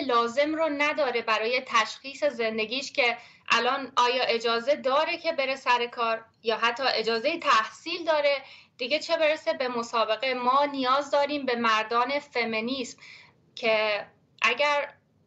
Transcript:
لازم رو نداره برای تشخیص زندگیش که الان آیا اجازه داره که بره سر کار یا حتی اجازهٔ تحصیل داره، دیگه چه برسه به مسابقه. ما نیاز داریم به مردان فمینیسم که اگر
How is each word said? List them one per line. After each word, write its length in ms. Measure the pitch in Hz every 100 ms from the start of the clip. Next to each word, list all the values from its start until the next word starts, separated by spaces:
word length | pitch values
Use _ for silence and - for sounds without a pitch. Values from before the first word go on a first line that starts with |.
| 269
لازم 480 | 240 233 233 302
رو 140 | 311 320 285
نداره 440 | 294 302 262 233
برای 400 | 226 214 220 254 262
تشخیص 580 | 233 214 - 269 277
زندگیش 680 | 294 233 220 220 214 254 269
که 240 | - 240 233 - - -
الان 440 | 233 240 277 269 -
آیا 280 | 240 254
اجازه 520 | - 233 233 240 262 285
داره 400 | 254 269 320 339
که 160 | 330
بره 240 | 294 262 269
سر 300 | 262 240 240
کار 380 | 247 226 226 - _
یا 140 | 220 214
حتی 260 | 233 240 262
اجازهٔ 440 | - 214 226 262 339
تحصیل 640 | 311 240 - - 320 349
داره، 320 | 330 302 285 277 - - - -
دیگه 200 | 247 302
چه 180 | 311 330
برسه 360 | 202 311 320
به 160 | 294 254
مسابقه. 640 | 240 233 233 214 220 262
ما 300 | 254 247 269 285
نیاز 380 | 277 254 277 285
داریم 360 | 294 285 294 254
به 100 | 233
مردان 600 | 226 220 220 233 247 285
فمینیسم 800 | - 247 226 220 233 269 254 - - - - _ _
که 520 | - 233 220 214 208 - _ _ -
اگر 460 | 226 247 294 285 - - _ _